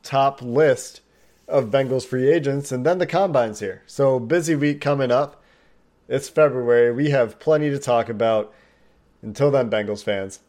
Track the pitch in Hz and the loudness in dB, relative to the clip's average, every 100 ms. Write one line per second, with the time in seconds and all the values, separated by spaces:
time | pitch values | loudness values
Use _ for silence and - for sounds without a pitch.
0 | - 139 139 139 123 120 156 123 - - | -2 0 0 -2 -4 2 2 2 -4 -20
1 | _ _ _ _ - 143 113 135 131 131 | _ _ _ _ -2 -2 0 -2 0 -4
2 | - 127 127 170 139 139 139 127 135 185 | -4 0 2 2 0 -4 -6 -4 -2 0
3 | 165 170 196 139 113 107 101 90 _ - | -2 0 0 0 0 -4 -8 -10 _ 0
4 | 139 131 117 170 160 151 147 143 143 143 | 2 2 0 -2 0 0 0 -2 -2 -2
5 | 127 123 143 - _ _ _ _ _ _ | 2 2 0 -8 _ _ _ _ _ _
6 | _ 135 139 - 147 127 120 120 120 120 | _ -6 -2 2 2 2 2 4 4 2
7 | 147 139 117 - - 156 151 139 135 120 | 0 2 0 -2 0 0 0 -4 0 0
8 | 113 107 113 110 104 _ _ _ _ _ | 0 -2 0 0 -2 _ _ _ _ _
9 | _ _ 110 104 143 139 117 107 104 104 | _ _ -16 -2 0 2 0 -2 -4 -6
10 | - 101 98 - | -4 -4 -6 -12